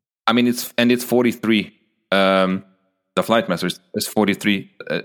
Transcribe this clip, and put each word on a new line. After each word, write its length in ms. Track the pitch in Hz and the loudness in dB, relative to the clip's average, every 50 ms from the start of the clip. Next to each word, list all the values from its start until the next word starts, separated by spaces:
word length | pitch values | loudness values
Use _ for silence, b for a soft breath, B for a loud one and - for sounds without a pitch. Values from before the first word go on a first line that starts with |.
| _ _ _ _ _ | _ _ _ _ _
I 80 | - 113 | 0 2
mean, 140 | 120 120 123 | 4 2 2
it's, 260 | 120 120 - - - - | 0 -2 -6 -6 -2 0
and 140 | 120 120 | 2 2
it's 120 | 123 120 120 | 2 0 0
forty-three, 720 | - 117 123 123 120 107 - - 107 113 104 92 - - _ _ _ _ _ _ _ | 0 0 2 2 2 0 -2 0 0 0 0 0 -4 -10 _ _ _ _ _ _ _
um, 540 | - 98 98 95 95 95 95 92 92 98 - _ _ _ _ _ _ _ _ _ _ | 0 2 2 4 4 2 2 0 -2 -4 -8 _ _ _ _ _ _ _ _ _ _
the 60 | - | -4
Flightmaster 440 | 90 - 110 117 104 - 90 85 92 | -2 0 0 0 0 -2 -4 -4 -4
is, 140 | 90 - - _ _ - | -4 -6 -8 _ _ -10
is 120 | 104 - - | -8 -8 -4
forty-three, 640 | - 110 104 98 98 - - 104 101 98 92 - _ - - - | -2 0 0 0 0 0 0 -2 -2 -2 -4 -10 _ -18 -10 -8
uh, 120 | 80 85 | -8 -6